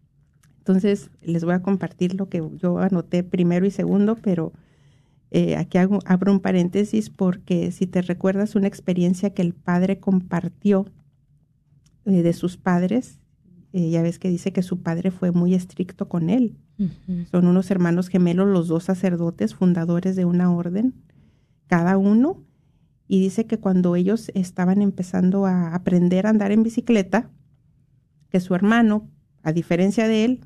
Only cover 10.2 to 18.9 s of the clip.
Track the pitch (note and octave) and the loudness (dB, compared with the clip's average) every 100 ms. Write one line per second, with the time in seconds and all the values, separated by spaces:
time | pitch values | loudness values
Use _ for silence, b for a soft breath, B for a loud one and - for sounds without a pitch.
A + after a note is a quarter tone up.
10.2 | F#3 E3+ F3 - G3+ F#3+ G3 - _ _ | 0 -6 -6 -4 0 0 0 -12 _ _
11.2 | _ _ _ _ _ _ _ _ G#3 F#3 | _ _ _ _ _ _ _ _ 0 2
12.2 | E3+ E3+ F3 - F#3 F3 F#3 A#3+ - - | 2 0 -6 -4 -2 0 0 -2 -4 -20
13.2 | _ _ _ - - F#3 E3 E3 E3+ E3+ | _ _ _ -20 -10 -4 -2 0 -2 -2
14.2 | F#3 F3 G3 F#3+ F#3 F3+ E3+ E3 F#3+ F#3 | -4 -4 -4 -4 -4 -6 -4 -4 -4 -2
15.2 | F3+ F3 F3 F#3 F3+ - F3+ - F#3+ F3 | -2 0 2 0 -2 -8 -8 -8 -6 -4
16.2 | E3 B3 A#3 - _ - F#3 - - F3 | 0 0 0 -4 _ -6 -6 -6 -10 -8
17.2 | E3+ F3+ F3+ F#3 F#3 F#3 F3 E3+ F3+ F#3 | -2 2 4 2 0 0 0 0 0 2
18.2 | F3 F3 G3+ F#3 E3+ E3 F3+ | 2 2 2 2 0 -2 -2